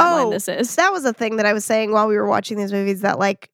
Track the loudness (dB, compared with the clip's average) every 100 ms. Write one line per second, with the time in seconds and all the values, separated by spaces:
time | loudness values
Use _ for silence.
0 | 2 2 0 -2 -4 -4 -2 0 0 2
1 | -2 -2 -2 0 0 0 0 0 2 2
2 | 2 2 2 0 -2 -4 -4 -2 -2 0
3 | 0 0 0 -2 -10